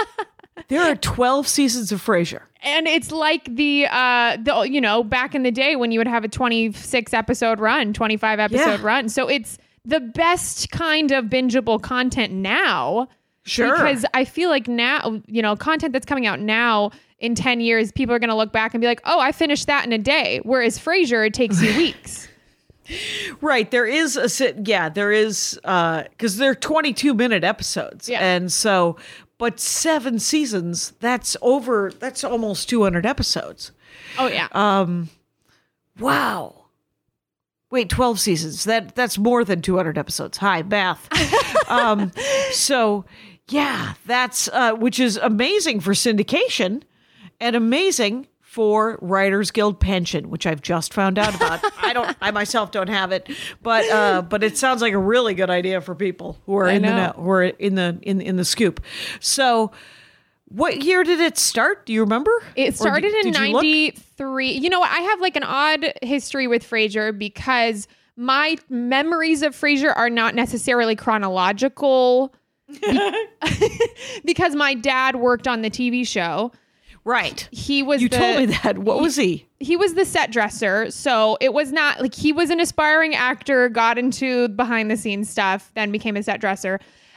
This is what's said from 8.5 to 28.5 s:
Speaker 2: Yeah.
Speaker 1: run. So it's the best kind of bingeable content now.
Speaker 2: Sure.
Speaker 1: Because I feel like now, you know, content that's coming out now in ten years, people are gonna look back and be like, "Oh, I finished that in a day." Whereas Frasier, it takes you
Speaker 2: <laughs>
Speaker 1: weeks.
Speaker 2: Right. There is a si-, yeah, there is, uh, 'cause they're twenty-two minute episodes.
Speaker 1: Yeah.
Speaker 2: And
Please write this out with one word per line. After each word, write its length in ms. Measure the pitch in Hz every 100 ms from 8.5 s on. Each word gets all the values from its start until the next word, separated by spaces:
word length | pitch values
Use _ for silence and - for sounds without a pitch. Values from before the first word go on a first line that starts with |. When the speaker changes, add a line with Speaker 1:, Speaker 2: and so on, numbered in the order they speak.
| 240 320 311
Speaker 2:
Yeah. 40 | 208
Speaker 1:
run. 240 | 254 226
So 180 | 240 262
it's 300 | 277 214 - _ _ 233
the 160 | 311
best 680 | 240 240 330 349 - - -
kind 420 | - 320 311 302
of 140 | 269 220
bingeable 560 | 254 254 240 220 220
content 520 | - 254 254 - 214
now. 720 | 185 190 262 370 190 127 202 262 _ _ _
Speaker 2:
Sure. 280 | - - 233
Speaker 1:
Because 340 | 311 302 269 233
I 100 | 262 262
feel 240 | - 349
like 180 | 285 233
now, 520 | 240 240 294 - 220 -
you 140 | 226
know, 140 | 214 208
content 380 | - 311 311
that's 120 | 254 -
coming 200 | 277 226
out 120 | 185
now 520 | 208 220 240 214 208 - _ _
in 140 | 233 233
ten 240 | 262 240
years, 300 | 233 226 220
people 220 | - 254 240
are 40 |
gonna 160 | 226 220
look 140 | 220
back 220 | 226 220
and 80 | 233
be 60 | 240
like, 140 | 240 -
"Oh, 140 | 330
I 120 | 262
finished 360 | 302 320 285 -
that 180 | 285 240
in 60 |
a 40 | 226
day." 420 | 214 302 - 117
Whereas 340 | - 262 233 220
Frasier, 460 | - 370 302 233 220
it 80 |
takes 280 | 214 240 190
you 140 | 214 220
Speaker 2:
<laughs> 0 |
Speaker 1:
weeks. 500 | 320 - - - - _ _ _ _ _ - - - - 392 277
Speaker 2:
Right. 280 | 302 254 214
There 140 | 254 226
is 320 | 285 320 -
a 100 | 240
si-, 260 | - 247 - 202
yeah, 240 | 202 160
there 220 | 165 202
is, 480 | 214 214 196 - -
uh, 400 | - 180 170 160 - -
'cause 200 | 226 190
they're 180 | 269 247
twenty-two 580 | - 311 302 226 285
minute 300 | 220 247 208
episodes. 640 | 170 220 - - - - -
Speaker 1:
Yeah. 100 | 240
Speaker 2:
And 280 | 185 180 180